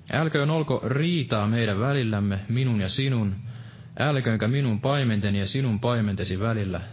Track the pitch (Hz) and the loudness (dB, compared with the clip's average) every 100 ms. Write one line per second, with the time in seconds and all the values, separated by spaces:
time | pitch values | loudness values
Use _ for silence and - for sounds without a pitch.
0 | - 131 160 156 147 160 147 127 113 135 | -4 0 2 2 2 2 0 0 0 0
1 | 165 170 120 110 104 117 110 98 127 143 | 0 0 0 0 2 2 2 0 0 0
2 | 113 104 101 98 98 117 131 110 107 - | 0 0 0 0 -2 0 2 0 0 0
3 | 135 123 101 98 - - - - - - | 0 0 0 -2 -8 -14 -16 -18 -12 -2
4 | 143 139 123 110 107 139 135 104 135 143 | 0 2 2 2 2 0 0 0 0 2
5 | 123 104 101 101 95 135 135 104 120 120 | 2 2 2 0 0 0 0 0 0 2
6 | 104 95 92 92 113 110 95 85 - | 0 0 -2 -2 0 -2 -2 -4 -6